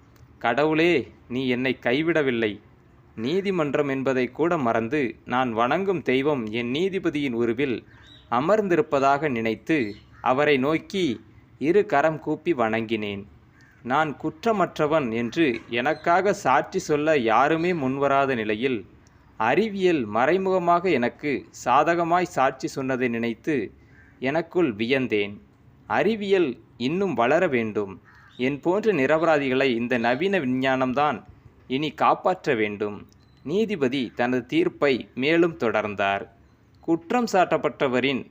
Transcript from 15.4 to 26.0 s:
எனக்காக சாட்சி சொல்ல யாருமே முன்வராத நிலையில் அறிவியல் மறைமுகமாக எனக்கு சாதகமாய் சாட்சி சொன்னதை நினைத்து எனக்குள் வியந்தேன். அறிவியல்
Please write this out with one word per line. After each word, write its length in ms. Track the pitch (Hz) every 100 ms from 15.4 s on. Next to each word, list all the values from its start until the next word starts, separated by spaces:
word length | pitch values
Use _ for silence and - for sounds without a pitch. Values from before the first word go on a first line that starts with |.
| 147 113 -
எனக்காக 640 | 117 139 156 175 180 202
சாட்சி 460 | - 139 139 156 185
சொல்ல 360 | - 147 156 151
யாருமே 480 | 110 110 147 160 175
முன்வராத 580 | 170 131 139 139 135 135
நிலையில் 440 | 120 107 107 131 113 - - _ _ - -
அறிவியல் 600 | 110 156 220 196 180 160 107
மறைமுகமாக 800 | 110 139 190 190 185 175 175 185
எனக்கு 420 | 131 120 - 147 110 -
சாதகமாய் 800 | - 127 131 156 170 165 175 175
சாட்சி 340 | 143 135 - 151
சொன்னதை 400 | 143 131 127 123
நினைத்து 480 | 117 117 113 170 135 92 - - - - -
எனக்குள் 500 | 127 160 165 175 151
வியந்தேன். 600 | 101 113 135 120 107 101 104 - _ - - -
அறிவியல் 600 | 113